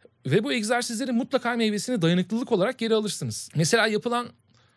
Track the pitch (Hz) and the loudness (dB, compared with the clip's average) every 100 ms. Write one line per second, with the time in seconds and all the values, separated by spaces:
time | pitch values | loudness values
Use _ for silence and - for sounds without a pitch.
0 | - _ 127 180 269 254 208 240 240 226 | -20 _ 0 2 2 0 0 -2 -2 -4
1 | 262 233 - 254 240 240 214 208 - 247 | -2 -2 0 -2 0 0 0 0 -2 0
2 | 165 180 180 226 277 208 208 254 226 220 | 2 2 0 -2 0 0 0 0 0 0
3 | 208 - 127 101 - 143 160 233 220 214 | 0 -4 -6 -8 -4 0 2 4 4 0
4 | 226 233 - - _ _ _ | -2 -4 -4 -12 _ _ _